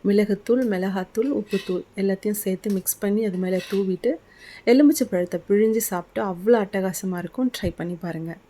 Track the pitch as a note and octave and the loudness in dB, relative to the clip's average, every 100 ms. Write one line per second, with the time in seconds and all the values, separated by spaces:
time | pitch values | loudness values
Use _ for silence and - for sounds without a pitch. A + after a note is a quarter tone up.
0 | F#3+ G3+ G3+ G3+ - B3 B3 F#3 F#3+ F#3+ | 4 2 2 -2 0 2 2 0 -2 -2
1 | F#3 - C4 C4+ G#3 F#3+ - F3+ - - | -4 -2 -2 -2 -2 -4 -2 -6 -6 -4
2 | G3 F#3+ G#3+ G#3 G3 F#3 G#3+ F#3+ - - | -2 0 -2 -2 -4 -4 -2 -2 -2 -4
3 | G3+ G#3 A3 F3+ F#3 F#3 - G3 F#3+ F3+ | 0 0 0 -2 -2 -2 -2 -2 -2 0
4 | A#3 D#4+ _ - - - - B3+ D4 D#4+ | -2 -2 _ -20 -20 -6 4 6 6 4
5 | B3 F3+ F3+ F3 - G3+ A3 A3 A3 F3+ | 0 0 -2 -6 0 4 4 2 -2 -6
6 | E3 - G#3 F3 G3 A#3+ G3 G3 F#3 F3+ | -6 -6 -4 -2 4 4 4 -2 -2 -4
7 | F#3+ F3+ F3 - B3+ - F3+ - E3+ F3 | -6 -6 -6 -2 -2 -2 -6 -4 -8 -6
8 | F3 D#3+ E3 - | -6 -6 -8 -10